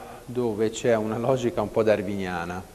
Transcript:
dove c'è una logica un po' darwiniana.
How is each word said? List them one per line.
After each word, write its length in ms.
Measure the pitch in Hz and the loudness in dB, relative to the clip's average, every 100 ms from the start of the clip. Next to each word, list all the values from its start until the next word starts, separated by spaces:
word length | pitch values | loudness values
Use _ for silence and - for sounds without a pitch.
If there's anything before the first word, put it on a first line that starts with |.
| - - | -16 -16
dove 460 | - 123 120 104 110 | -6 -2 -2 0 0
c'è 240 | - 127 | 0 2
una 240 | 113 107 110 | 2 2 0
logica 420 | 120 131 120 - | 2 2 2 0
un 100 | 101 | 0
po' 120 | 113 | 2
darwiniana. 800 | 110 104 98 101 92 90 85 90 - | 4 4 2 -4 -4 -4 -4 -8 -10